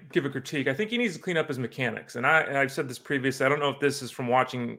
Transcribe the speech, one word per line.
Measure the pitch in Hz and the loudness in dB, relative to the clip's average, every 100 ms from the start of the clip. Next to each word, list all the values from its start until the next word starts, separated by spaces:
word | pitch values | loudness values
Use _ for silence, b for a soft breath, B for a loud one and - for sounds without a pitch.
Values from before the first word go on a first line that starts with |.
| - | -4
give | 170 139 | -2 0
a | |
critique, | 135 - 151 135 | -2 -4 -2 0
I | 131 | 0
think | 214 | -2
he | 240 | 0
needs | 240 156 | -2 -2
to | |
clean | - 165 | -2 0
up | 156 | 0
his | 131 | -2
mechanics. | 117 - 123 107 - 120 | -6 -2 -4 -4 -8 0
And | 131 | 4
I, | 160 | 4
and | - 139 | 4 0
I've | 135 | 0
said | 135 135 | -2 -6
this | 127 | -6
previously, | - 139 131 131 | -4 0 0 2
I | 135 | 2
don't | 147 | 4
know | 143 | 0
if | 135 | 0
this | 143 135 | 0 0
is | 123 | -6
from | - 123 | -6 2
watching, | 127 127 123 117 | 2 2 -2 -6